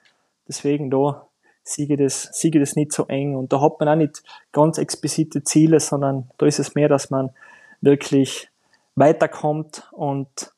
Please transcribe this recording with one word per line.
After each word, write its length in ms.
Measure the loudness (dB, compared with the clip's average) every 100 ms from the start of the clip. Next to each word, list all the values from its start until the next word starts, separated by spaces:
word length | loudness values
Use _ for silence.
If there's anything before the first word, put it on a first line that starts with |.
| _ _ _ _ -16
Deswegen 420 | -6 -2 -2 0
da 380 | 0 0 -2 -12 _ _ _
siege 320 | -12 -6 -2 0
das, 340 | 0 -2 -10
siege 280 | -4 0 2
das 160 | 2 0
nicht 160 | -2
so 140 | -2 -4
eng. 280 | -4 -4 -4
Und 180 | -2
da 80 | 2
hat 180 | 2 2
man 100 | 0
auch 60 | 2
nicht 280 | 0 -4 -20 -20 _
ganz 260 | 2 2 0
explizite 680 | -6 -6 -4 -2 -2 -4
Ziele, 360 | 0 4 6 4
sondern 500 | 2 -2 -2 -2 -8 -2
da 80 | 0
ist 140 | 0
es 160 | -2 0
mehr, 120 | 2
dass 220 | 2 0
man 180 | -4 -4 -10 -20 -20 -20 _
wirklich 680 | 2 2 2 0 0 -4 -14 _ _ _ _ 2
weiterkommt 920 | 4 4 -2 -2 -4 -4 -8 -16 -20
und 600 | -8 -6 -6 -8 -12 -18